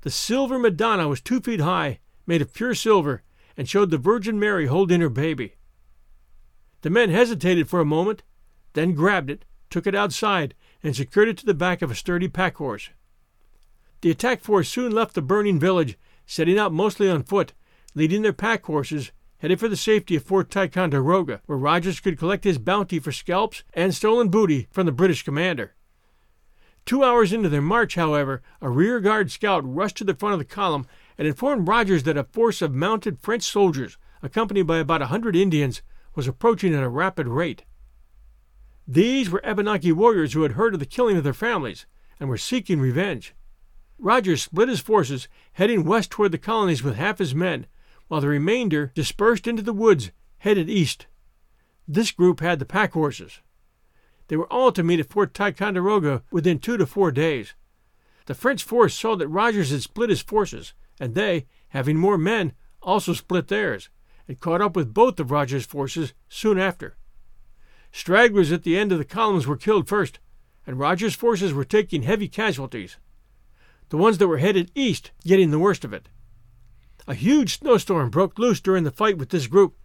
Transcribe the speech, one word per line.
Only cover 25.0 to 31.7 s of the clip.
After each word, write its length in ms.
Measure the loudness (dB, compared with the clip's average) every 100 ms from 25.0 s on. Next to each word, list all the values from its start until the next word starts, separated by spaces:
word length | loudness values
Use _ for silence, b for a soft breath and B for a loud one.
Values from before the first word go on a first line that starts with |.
| 2 2
commander. 520 | -4 -4 -2 -4 -8 _ _ _ _ _ _ _ _ _ _ _ -4
Two 180 | 2
hours 280 | 4 4 4
into 160 | 2 0
their 140 | 0
march, 320 | 2 2 0
however, 480 | 0 0 0 -2 -6 b b
a 80 | -4
rear 300 | 2 2 2
guard 300 | 0 0 0
scout 320 | -2 -2 0
rushed 320 | -2 -4 -4 -4
to 60 |
the 100 | -4
front 180 | -4 -2
of 60 | -4
the 60 |
column 420 | -4 -4 -2 -2 -6 b b b
and 120 | -4
informed 400 | -2 -2 0
Rogers 340 | 2